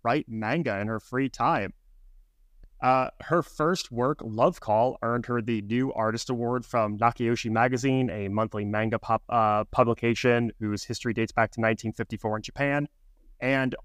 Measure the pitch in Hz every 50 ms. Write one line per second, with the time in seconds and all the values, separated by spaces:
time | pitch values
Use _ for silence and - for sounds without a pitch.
0 | - 117 123 151 - - 113 110 110 107 127 170 165 127 104 98 104 107 113 110
1 | - - - 127 135 131 - - 120 131 165 139 101 92 - - _ _ - -
2 | - - - - - _ _ _ _ _ _ - - - - - - 127 131 131
3 | 131 - - - - - 160 175 147 - - - 151 160 185 180 - - 120 117
4 | 123 135 151 - - 117 107 107 123 175 175 - - - 104 110 117 127 123 -
5 | - 117 117 120 117 - 123 120 113 117 117 107 101 101 110 123 131 135 - -
6 | 110 110 110 113 - - 131 117 120 117 123 127 120 - - 120 110 104 107 104
7 | 117 117 120 - 123 113 120 113 - 117 110 113 120 127 127 123 123 139 131 131
8 | 131 120 80 107 101 98 101 107 110 107 - 104 104 104 104 107 110 113 110 110
9 | - - 113 110 - - 123 117 110 107 107 104 107 - - - 127 117 117 -
10 | - 117 120 - - 127 120 120 120 113 - - 110 107 104 101 - - 117 -
11 | - 120 107 113 113 107 - - 113 107 - - 113 113 113 - - 113 107 -
12 | 113 - - 104 - 110 107 107 104 - - - 143 139 143 147 147 - _ _
13 | _ - _ _ _ - - - 123 127 135 135 131 127 - - -